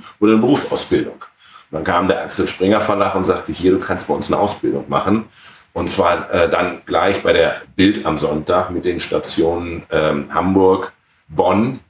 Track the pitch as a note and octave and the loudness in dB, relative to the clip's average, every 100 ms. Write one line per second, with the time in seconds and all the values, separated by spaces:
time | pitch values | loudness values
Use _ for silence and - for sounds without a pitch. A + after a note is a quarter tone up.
0 | - - G#2+ A2 B2 C#3+ - - - - | -14 0 4 4 4 2 0 -6 -2 -2
1 | - - - _ - - _ D#2 E2+ F2 | -2 -10 -20 _ -20 -20 _ -6 0 2
2 | F#2 - D#2 - D#2+ - F#2+ G#2+ - G2+ | 2 0 -4 -4 -4 0 2 2 2 0
3 | F#2+ F#2+ F#2 E2+ - D#2 F#2 - - F#2 | 0 0 0 -2 -4 0 2 2 0 -4
4 | - C#2+ - - G2+ - - C#2 C#2 C#2 | -4 -4 -2 0 -2 -2 -4 -4 -2 -2
5 | F#2+ A2 - - - - _ F2 F2 G2 | 0 0 -2 -16 -20 -20 _ -8 -4 0
6 | F2 E2+ - F#2 E2 F2 F2+ - - E2+ | 2 0 0 0 2 0 -2 -6 -4 0
7 | G2 G2 E2+ E2 D2+ - - - G2 G#2 | 0 0 2 2 2 -2 -6 2 2 2
8 | D#2+ D2+ D2 D2+ - F2+ - F2 F2 E2 | -2 -2 -2 -2 -2 -2 -2 -4 -4 -4
9 | - E2 - - E2 E2+ E2+ E2 - D#2 | -4 -4 -4 -2 0 -2 -6 -10 -4 0
10 | D#2 D2 C#2 E2+ F#2 F#2+ F#2 F#2+ - - | 0 -2 -4 -2 2 4 4 4 -2 -16
11 | _ _ - D#2 F2+ G2+ B2+ C3+ | _ _ -6 0 2 2 0 -4